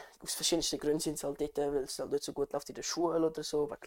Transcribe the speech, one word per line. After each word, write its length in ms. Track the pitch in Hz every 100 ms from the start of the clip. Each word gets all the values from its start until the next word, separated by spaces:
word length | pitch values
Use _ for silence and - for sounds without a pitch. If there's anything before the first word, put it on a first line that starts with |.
| - -
aus 120 | -
verschiedensten 440 | - - 165 147 147
Gründen 220 | 147 147
sind 180 | 156 151
sie 80 | 143
halt 140 | 143
dort, 180 | 151 -
weil 260 | 143 143
es 140 | 131 -
halt 120 | 135
nicht 140 | 143
so 80 | -
gut 200 | 139 139
läuft 160 | 143 -
in 40 |
der 80 | -
Schule 440 | - - 170 165 165
oder 160 | 160
so, 280 | 151 147 147
wegen 140 | 147